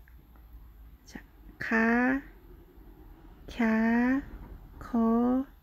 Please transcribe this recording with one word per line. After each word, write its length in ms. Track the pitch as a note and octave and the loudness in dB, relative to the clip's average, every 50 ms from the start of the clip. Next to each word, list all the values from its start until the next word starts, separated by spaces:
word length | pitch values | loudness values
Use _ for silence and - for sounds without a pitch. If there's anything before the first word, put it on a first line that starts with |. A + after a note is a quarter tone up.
| - - - - - - - - - - - - - - - - - - - - - | -6 -20 -20 -20 -20 -20 -20 -20 -20 -20 -20 -20 -20 -20 -20 -20 -20 -20 -20 -20 -20
자, 180 | - - - - - - - - - - - | -18 -18 -18 -18 -20 -20 -20 -20 -18 -14 -10
가, 640 | - - A#3 A3+ A3+ A3+ A#3 A#3+ B3 B3+ C4+ C#4 - - - - - - - - - - - - - - - - - - - - - - - - - | -4 0 0 2 4 4 4 2 2 2 0 -2 -4 -10 -20 -20 -20 -20 -20 -20 -20 -20 -20 -20 -20 -20 -20 -20 -20 -20 -20 -20 -20 -20 -20 -20 -18
캬, 760 | - - - A#3 A3 A3 A3 A3+ A3+ A#3 A#3 A#3+ B3 C4 C#4+ - - - - - - - - - - - - | -10 -4 0 0 2 2 2 2 2 2 2 2 2 2 0 -2 -6 -12 -14 -14 -14 -16 -16 -18 -18 -18 -16
거. 680 | - - - A3+ A3+ A3+ A3+ A#3 A#3+ B3 B3+ C4 C#4 - - - | -8 -2 0 2 4 4 4 4 4 4 2 0 0 -4 -10 -20